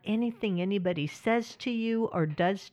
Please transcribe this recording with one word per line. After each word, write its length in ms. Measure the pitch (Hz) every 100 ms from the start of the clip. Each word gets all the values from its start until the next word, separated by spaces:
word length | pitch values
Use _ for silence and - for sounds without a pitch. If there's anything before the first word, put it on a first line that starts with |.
anything 580 | - 220 240 233 220 180
anybody 460 | 185 202 180 170 151
says 480 | - - 233 226 -
to 140 | -
you 340 | 233 226 226 226
or 120 | -
does 460 | 156 147 175 196 -